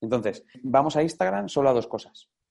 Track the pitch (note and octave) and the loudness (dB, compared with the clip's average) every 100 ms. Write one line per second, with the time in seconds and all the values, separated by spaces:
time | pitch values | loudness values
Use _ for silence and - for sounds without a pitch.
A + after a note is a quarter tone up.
0 | A2+ A#2+ G#2+ F#2+ - - C3 C3 D3 D3+ | -4 -2 -2 -6 -12 -12 0 2 2 2
1 | D#3+ D3+ F#3 G3 G3+ - C#3 B2 A2 G#2+ | 0 0 -2 -2 -2 0 2 2 0 -8
2 | - - _ _ _ | -10 -20 _ _ _